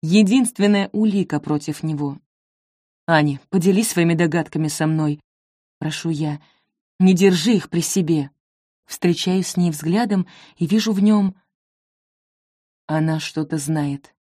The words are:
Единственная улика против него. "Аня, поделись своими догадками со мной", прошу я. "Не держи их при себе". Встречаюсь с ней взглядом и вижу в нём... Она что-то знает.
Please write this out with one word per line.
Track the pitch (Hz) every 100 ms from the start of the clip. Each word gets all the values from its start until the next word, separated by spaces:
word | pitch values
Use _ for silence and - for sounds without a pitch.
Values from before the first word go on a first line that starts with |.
Единственная | 160 190 202 254 233 - 202 202 196
улика | - 220 202 180 151
против | - 151 - 151
него. | 156 147 147 139 _ _ _ _ _ _ _ _ -
"Аня, | 151 147 139 _
поделись | 190 175 196 220
своими | - 170
догадками | 170 170 170 156 160 156
со | - 156
мной", | 160 151 147 _ _ _ _ _ _
прошу | 151 151 165
я. | 156 156 147 _ _ _ _ _ _
"Не | 185
держи | 180 196 180 170
их | 214 -
при | 170
себе". | 165 - 156 160 139 _ _ _ _ _ _
Встречаюсь | - 175 170 - 185 180
с | -
ней | 175
взглядом | 147 151 196 240 196 180 - - _
и | 165
вижу | 214 214
в | 202
нём... | 208 214 196 190 _ _ _ _ _ _ _ _ _ _ _ _ _ _ _
Она | 156 156 156
что-то | - - 156 160
знает. | 139 160 143 139 - _